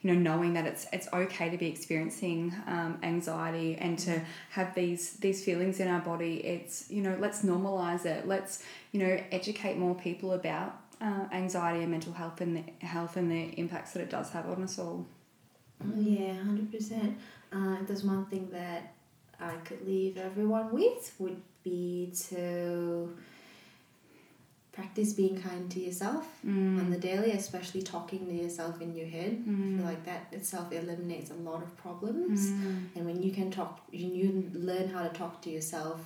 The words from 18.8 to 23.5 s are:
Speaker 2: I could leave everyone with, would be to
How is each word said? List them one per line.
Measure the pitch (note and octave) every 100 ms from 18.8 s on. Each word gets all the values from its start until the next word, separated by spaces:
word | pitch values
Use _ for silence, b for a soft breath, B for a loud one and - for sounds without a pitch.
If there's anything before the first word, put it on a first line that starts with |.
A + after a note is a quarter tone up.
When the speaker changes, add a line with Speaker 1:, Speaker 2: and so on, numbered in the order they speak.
| - - _ _ - -
Speaker 2:
I | E3+ E3
could | E3 F#3+
leave | F#3+ F#3+ F#3+
everyone | F#3 F#3+ G3 G#3+ A3 A3
with, | B3 A4+ A#4+ - -
would | F#3 F#3 - _
be | F#3 F3 F3 F3+ F3+ F3+ -
to | F3+ F3 F3 F3 F3 E3+ E3+ E3+ E3+ B B B